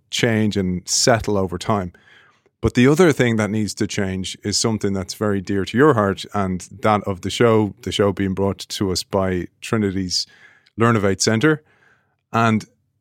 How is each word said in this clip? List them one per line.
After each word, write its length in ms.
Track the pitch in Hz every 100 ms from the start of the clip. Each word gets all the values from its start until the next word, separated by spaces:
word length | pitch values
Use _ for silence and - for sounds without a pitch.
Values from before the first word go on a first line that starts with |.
| _
change 460 | - 120 110 107 98
and 300 | 92 90 -
settle 520 | - 135 113 107 101
over 180 | 92 87
time. 360 | - 104 90 _ _ - _ _ _ _
But 140 | 113
the 140 | - 127
other 240 | 156 175
thing 240 | 131 123 110
that 140 | 104
needs 220 | 110 101
to 120 | - 104
change 500 | - 95 95 92 -
is 160 | 104 95
something 340 | 117 107 101
that's 220 | 98 92
very 260 | - 107 98
dear 240 | 90 98
to 140 | 90 117
your 160 | 151
heart 300 | 113 98 90 -
and 340 | 104 92 92 - 95
that 200 | 110 104
of 160 | 101 92
the 100 | 95
show, 440 | - 120 110 104 -
the 100 | 95
show 200 | - 101
being 220 | 92 98
brought 240 | 92 98 92
to 320 | - - 98
us 140 | 87
by 420 | - 98 95 92 85 _
Trinity's 640 | - 113 101 95 92 - - _ - _ _ -
Learnovate 460 | 117 113 98 95
Centre. 400 | - 113 151 151 _ _ _ _ _ _ _
And 320 | 117 113 110 - _ _ _